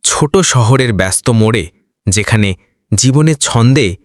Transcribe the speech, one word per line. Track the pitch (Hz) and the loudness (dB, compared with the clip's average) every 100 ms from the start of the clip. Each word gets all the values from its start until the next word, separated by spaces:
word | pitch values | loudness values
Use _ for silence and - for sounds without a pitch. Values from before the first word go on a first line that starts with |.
ছোট | - - 147 190 | -4 -2 0 0
শহরের | 180 131 110 131 127 | 0 0 2 0 0
ব্যস্ত | 98 95 - - | -2 -2 -2 -2
মোড়ে, | 113 110 113 80 _ _ _ - | 0 0 0 -6 _ _ _ -4
যেখানে | 98 101 110 101 92 _ _ _ 101 | -2 0 0 0 -4 _ _ _ -2
জীবনের | 131 135 156 151 | 0 2 2 0
ছন্দে | - 120 117 135 107 85 | -2 0 2 2 0 -4